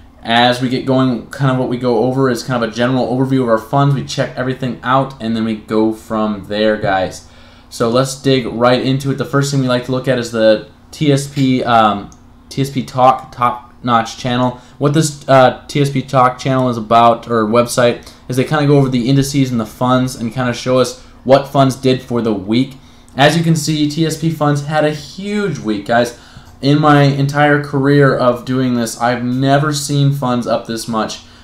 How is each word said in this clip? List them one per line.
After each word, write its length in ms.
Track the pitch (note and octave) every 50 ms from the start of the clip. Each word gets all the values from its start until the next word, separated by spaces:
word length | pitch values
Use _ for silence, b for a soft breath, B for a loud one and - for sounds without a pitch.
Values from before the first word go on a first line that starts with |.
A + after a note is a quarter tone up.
| B B B B
As 400 | - A2 A#2 A#2 A#2+ B2 B2 B2
we 80 | C3 A#2+
get 160 | C3 B2+ -
going, 440 | C3+ C3 C3 C3 B2+ A#2+ G#2+ G#2+ -
kind 240 | - - C#3 C3 C3
of 60 | B2+
what 100 | B2+ A#2+
we 80 | A#2+
go 220 | A#2+ B2+ B2 A#2+ G#2+
over 300 | A#2+ B2+ B2+ C3+ C3+ B2+
is 140 | A#2 A#2 -
kind 200 | C3+ B2+ A#2+ A2+
of 60 | A2
a 60 | G#2+
general 320 | A#2 A#2+ B2+ C3 B2+ A#2
overview 360 | F#2 B2 B2+ C3+ C3 C3+ C3 B2
of 60 | A2+
our 80 | A2+
funds. 380 | A2 - - C#3 C#3 C#3 C#3+ C#3
We 100 | A#2+ A2
check 320 | - - C#3+ A#2+ - -
everything 440 | C3+ B2 C3 B2+ - C3 B2 A2+ - -
out, 320 | B2 C3 C#3 C3 C3+ - - A2+
and 140 | A2+ A2+
then 80 | A2+ A2
we 100 | A2+ A2
go 380 | G#2 - - A2 A2 A2 A2 A2
from 540 | - - - A2 G#2+ A2 G#2+ G#2 G2 F2+
there, 300 | G2 G#2 G#2+ G#2+ A2 G#2+
guys. 520 | G#2+ G#2+ G2+ F#2+ F#2+ F#2 E2+ - - B B B B B B B B B B
So 180 | - - A#2+ A#2
let's 320 | A#2 B2+ C3+ C3+ - -
dig 240 | - C3+ C3 B2+ A#2
right 380 | C3 - A2+ A#2+ B2 B2+ A#2+ G#2+
into 280 | C3 C3+ C3+ C#3 C#3 C3
it. 20 |
The 100 | - A#2+
first 280 | - - C#3 C#3 C#3 C#3+
thing 80 | C3+
we 80 | C3 B2+
like 160 | B2 B2 B2
to 80 | - B2+
look 160 | B2+ B2+ C#3
at 100 | B2+ B2
is 140 | A2+ A2 A#2
the 360 | A2+ A2 A2 G#2+ G#2+ - - - - - -
T 220 | - - D#3+ C#3+ C#3
S 200 | C3+ - - -
P, 300 | C#3+ C3+ C3 B2+ B2 -
um, 480 | A#2+ A#2+ A2+ A2 G#2 G2+ G2+ F#2+ - - - - - - - - -
T 140 | - C#3 C3+
S 80 | C#3
P 120 | - C3 A2
Talk, 480 | - - B2+ B2 C3 B2+ - - -
Top 420 | - B2 A#2+ B2 A#2 - - - - - -
Notch 340 | B2 A#2+ A#2 A2+ - - -
channel. 420 | - B2+ B2 B2 B2+ B2+ - B B B B B
What 140 | C#3 D3 C#3+
this, 340 | D#3 D3 - - - - -
uh, 360 | C3+ C3 B2+ B2 - - - -
T 120 | - D3
S 100 | C#3 C#3
P 120 | C#3+ C3+ B2+
Talk 340 | - - C3 B2 B2+ B2+
channel 320 | - - C#3 C3 C3 B2+ B2+
is 80 | A#2
about, 540 | A#2 G#2+ G#2 A#2 A#2 A#2+ A#2 A#2 A#2 - A#2
or 140 | A#2 A#2 G#2+
website, 640 | G#2 A2+ A#2+ A#2+ A#2+ - C3 A#2+ A#2+ A#2 - B B B B B
is 100 | B B2
they 80 | C3 B2
kinda 220 | - D#3 D3+ C#3+
go 100 | C#3+ D3
over 120 | C#3 C3+ B2+
the 200 | B2+ B2 A2 B2+
indices 440 | C#3 C#3 C3 C#3 D3 C#3+ C3 A#2+ B2
and 80 | A2+
the 60 | G#2+
funds 500 | - - - B2+ B2+ B2+ B2+ B2+ B2+ -
and 180 | - A#2 A2+ -
kinda 180 | C3 B2+ B2 A#2+
show 260 | - - B2+ B2+ B2+
us 220 | B2 B2 - B B B B B B
what 240 | B2+ C3 C3+ C#3
funds 300 | - - C#3 C3+ C3 A#2+
did 260 | - - C3 B2+ B2+ -
for 180 | - A#2+ A#2
the 140 | A2 A2+ G#2+
week. 400 | G2 F#2 G#2 A2+ B2 C#3 C#3 - B B B B B B B B
As 200 | B2+ C#3 D3+ D3+
you 80 | E3+ D#3+
can 100 | E3 D#3+
see, 340 | D#3 C#3+ D#3+ D#3 D3+ D3 C#3+
T 160 | - E3 D#3+
S 160 | D3+ D3+ -
P 100 | E3+ D#3+
funds 360 | D#3+ - D3+ D3 C#3+ C#3+ C#3+
had 180 | C#3+ D3+ D#3 D3+
a 60 | D3+
huge 680 | D3+ - - - - F#3+ G3 G#3 G#3 G#3 G3+ F#3 C3+ A2+
week, 260 | G#2 G#2+ G#2+ G2+ -
guys. 320 | - A#2 A#2+ A#2+ - - B B B B B B B B B
In 200 | - C#3 D3 D3
my 220 | D#3 D3 D3 C#3+ C#3+
entire 600 | C#3 C3+ C#3 C#3 C#3 C#3+ D3 D3 D3 D3 D3 C#3+
career 540 | - C#3+ C#3 C3+ C#3+ C#3+ C#3+ C#3 C3+ A#2+
of 280 | - B2 B2 A#2 A#2 A2
doing 300 | B2+ B2+ C3 C3 B2+ B2
this, 260 | A#2+ A#2 A2+ - -
I've 220 | A#2+ B2 B2 A#2 B2
never 500 | B2 B2 C3 C3+ C#3 C#3 D3 D3+ D3+ C#3+
seen 400 | C#3+ - - C#3+ C#3+ C#3 C#3 C#3
funds 360 | - B2+ B2 B2 A#2+ G#2+ F2+
up 180 | A#2 A2+ -
this 220 | - A2+ A2 - -
much. 320 | A2+ A2 G#2 G2 - - B B B B